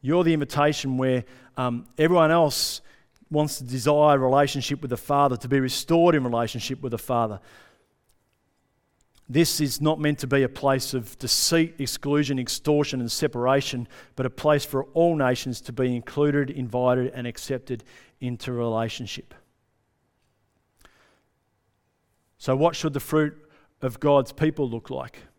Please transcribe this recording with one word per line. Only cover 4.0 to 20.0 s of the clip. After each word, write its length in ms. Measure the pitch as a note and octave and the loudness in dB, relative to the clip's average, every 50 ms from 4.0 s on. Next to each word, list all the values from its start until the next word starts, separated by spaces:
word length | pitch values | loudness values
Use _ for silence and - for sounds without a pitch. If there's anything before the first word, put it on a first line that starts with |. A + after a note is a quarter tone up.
| D3+ D3+ C#3+ C#3 | 6 6 6 6
relationship 640 | C3 B2+ C3 C#3 C#3+ C#3 - C#3 B2 - D3 - | 4 4 4 4 4 2 0 -4 -4 -4 -6 -6
with 80 | - C3 | -4 -6
the 80 | B2 A2+ | -6 -6
Father, 400 | - - C#3+ C#3+ C#3+ C#3 B2+ A#2 | -2 0 2 4 4 2 2 -2
to 100 | - A#2+ | -2 0
be 100 | C3+ C#3 | 2 2
restored 580 | C3 B2+ - - - - E3 E3+ E3 F3 D#3+ | 2 0 -2 -6 -2 2 4 4 6 6 4
in 60 | D3 | 4
relationship 600 | C3 B2 A#2+ A#2 A#2 A2 - A#2+ - - C3+ - | 0 0 0 0 -2 -2 -4 -8 -8 -8 -8 -8
with 100 | - C3 | -6 -6
the 60 | A2+ G#2+ | -6 -6
Father. 420 | - - B2+ A#2 A#2 G#2+ G#2 F#2+ _ - - - - _ _ _ _ _ _ _ _ _ _ _ _ _ _ _ _ _ _ _ _ _ _ _ _ _ _ _ _ _ _ _ _ _ | -4 -2 0 0 0 -2 -4 -10 _ -20 -20 -20 -20 _ _ _ _ _ _ _ _ _ _ _ _ _ _ _ _ _ _ _ _ _ _ _ _ _ _ _ _ _ _ _ _ _
This 320 | B2 D3+ E3+ - - - | 2 2 2 2 2 -2
is 180 | D3+ C#3 B2 - | -2 -2 -2 0
not 220 | D3 D#3 D#3 - | 0 0 0 2
meant 180 | D3+ D3 D3 - | 0 -2 -2 -2
to 80 | - C3 | -2 0
be 160 | C#3 C#3 C3+ | 2 2 2
a 60 | B2 | 0
place 440 | - - - C#3 C3+ C3 - - - | -2 -2 0 0 0 0 -2 -4 -6
of 240 | B2+ A2+ F#2+ - - | -6 -6 -8 -14 -12
deceit, 580 | - - - - - - E3 E3 D#3+ E3 E3 - | -4 -2 -2 0 0 2 2 2 2 0 -2 -8
exclusion, 580 | C#3+ A#2+ - - - C#3 C#3+ D3 D3 B2+ C#3+ C3 | -8 -6 -6 -6 -2 0 0 2 2 0 -2 -4
extortion, 640 | B2+ A#2 - - - D3+ D3+ D3 D3 - - B2+ | -4 -6 -8 -6 0 0 2 2 2 0 -2 -4
and 100 | A#2+ A#2 | -4 -4
separation, 760 | - - - C#3+ - A#2+ A#2+ B2 C3+ C#3 C#3 - - B2 A#2+ - - - - _ _ - | -4 -2 -2 -2 -2 0 0 2 2 2 0 -2 -6 -8 -8 -10 -14 -20 -20 _ _ -6
but 80 | C3 | -6
a 40 | B2+ | -6
place 360 | - - - D3+ D3+ C#3+ C#3+ | -6 -2 2 2 2 2 0
for 180 | - - C3+ C3+ - - | -2 -4 -4 -4 -2 0
all 220 | E3 E3+ E3+ E3 | 2 2 2 2
nations 460 | D3+ C3+ B2+ B2+ B2 - B2+ B2 - | 2 2 2 0 0 -4 -8 -8 -10
to 100 | - - | -10 -12
be 240 | B2 A#2 C3 B2+ B2 | -4 -2 -2 0 0
included, 540 | A#2+ A2+ - - C#3+ D3 D3 C#3 C#3+ C#3+ C3 | -4 -6 -8 -2 0 0 2 2 0 -2 -2
invited, 640 | C#3+ C#3 C3 A#2 A2 B2 B2 B2+ B2 B2+ B2 C3 - | -4 -8 -8 -4 -4 0 2 2 2 2 0 -4 -6
and 120 | C3 A#2+ | -8 -10
accepted 600 | B2 A2+ - - - C#3 B2 - - B2+ A2+ - - - - - _ _ _ | -10 -10 -12 -8 -8 -8 -8 -6 -8 -10 -10 -10 -18 -20 -20 -20 _ _ _
into 320 | B2+ B2 B2 A2+ - - | -8 -8 -8 -8 -8 -8
relationship. 840 | B2 A#2+ A#2+ A#2 A2+ A2 A2+ A2+ - - B2+ G2+ - - - _ - - _ _ _ _ _ _ _ _ _ _ _ _ | -4 -4 -2 -2 0 -2 -2 -4 -6 -10 -12 -12 -12 -14 -14 _ -20 -20 _ _ _ _ _ _ _ _ _ _ _ _